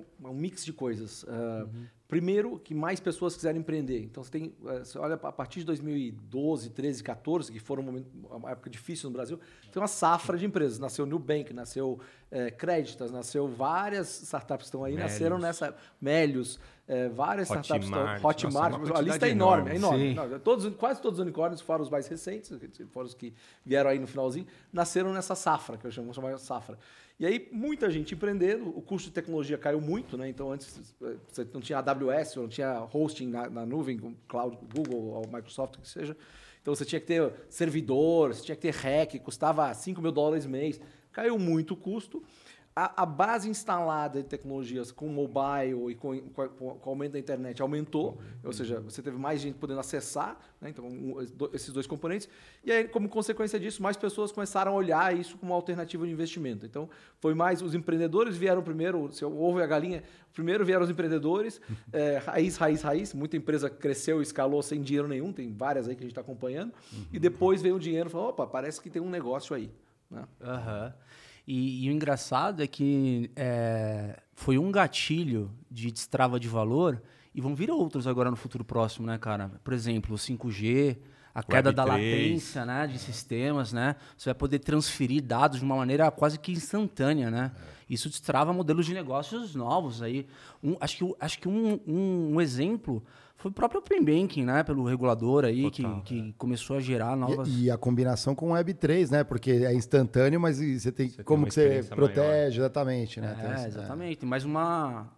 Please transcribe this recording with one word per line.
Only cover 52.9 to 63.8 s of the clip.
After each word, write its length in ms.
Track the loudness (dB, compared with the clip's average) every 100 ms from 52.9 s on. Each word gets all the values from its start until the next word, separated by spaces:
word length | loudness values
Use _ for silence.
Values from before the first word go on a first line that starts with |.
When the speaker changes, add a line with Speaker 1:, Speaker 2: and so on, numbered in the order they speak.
| -2 -2
Speaker 1:
consequência 500 | -2 -2 -2 -2 -2
disso, 240 | -4 -4
mais 140 | -4 -2
pessoas 340 | -2 -2 -4
começaram 440 | -4 -4 0 2
a 20 | 2
olhar 420 | 4 4 4 2
isso 200 | -2 -8
como 160 | -2
uma 20 | -2
alternativa 500 | 0 -4 -4 -4 -4
de 60 |
investimento. 540 | -4 -4 -4 -6 -6 -8
Então, 240 | -10 -10 -14 -20 _
foi 120 | 2
mais, 280 | 4 4 2
os 120 | 0
empreendedores 640 | -2 0 0 2 4 2 2
vieram 260 | 2 2
primeiro, 480 | 2 -2 0 0 -4
se 140 | -4
houve 380 | -6 0 2 2
a 40 | 2
galinha, 380 | 2 0 -4 -10 -20 _
primeiro 320 | -4 0 2 4
vieram 180 | 4
os 60 | 4
empreendedores, 720 | 2 0 2 2 2 0 -6 -10 -12
<laughs> 180 | -6
é, 240 | 0 2 0
raiz, 400 | 0 0 2 2
raiz, 240 | 2 4
raiz. 320 | 2 0 -2
Muita 240 | -4 -4 -2
empresa 320 | 0 0 0
cresceu 500 | -2